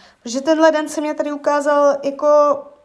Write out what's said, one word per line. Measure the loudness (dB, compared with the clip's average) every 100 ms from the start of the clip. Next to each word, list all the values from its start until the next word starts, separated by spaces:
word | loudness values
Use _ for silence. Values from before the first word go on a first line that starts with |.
| -20 _
Protože | -10 -6
tenhle | -2 2 4
den | 2 -2
se | -6
mě | -6
tady | -4 -6
ukázal | -4 -2 0 2 2 2 0
jako | -4 -2 2 4 2 0 -6 -20